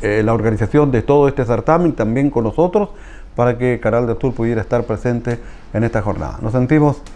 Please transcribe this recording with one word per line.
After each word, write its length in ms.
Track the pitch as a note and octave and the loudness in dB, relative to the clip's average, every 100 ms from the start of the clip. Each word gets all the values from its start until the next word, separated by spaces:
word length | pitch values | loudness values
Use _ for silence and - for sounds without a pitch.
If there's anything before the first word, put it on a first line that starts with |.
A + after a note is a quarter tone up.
eh, 220 | G#2+ G#2+ | 0 2
la 100 | G#2+ | 2
organización 580 | A2+ A2 G#2 G#2+ D3 D3 | 2 0 0 2 4 4
de 120 | A#2+ | 2
todo 240 | A#2+ C#3+ C#3+ | 2 4 4
este 180 | C#3 A#2 | 2 0
certamen, 480 | A2+ D3 E3 E3+ | 0 2 2 2
también 360 | - A2 A#2+ C#3+ | 0 -2 0 0
con 120 | A#2+ | 0
nosotros, 460 | A2 D3 F3 G#3+ G3+ - - - - - | 0 0 2 2 -2 -6 -18 -18 -10 0
para 240 | B2 A#2 | 0 2
que 200 | B2 A#2 | 0 0
Canal 280 | A2 A#2 A#2+ | 0 0 0
del 100 | A2 | -2
Sur 140 | C3 | -2
pudiera 280 | A2+ A2+ A2+ | 0 -2 -2
estar 240 | - A#2+ A#2 | 0 -2 -2
presente 520 | G#2+ B2 A#2+ A#2+ - - - - | -2 -2 -2 -4 -6 -10 -18 -6
en 120 | G#2+ | -2
esta 180 | A#2 A2+ | 0 0
jornada. 380 | G2+ F#2+ D2 - | -2 -4 -6 -6
Nos 120 | A2+ | -2
sentimos 500 | B2 B2+ D3+ D3 C3+ - | 0 2 4 4 0 -8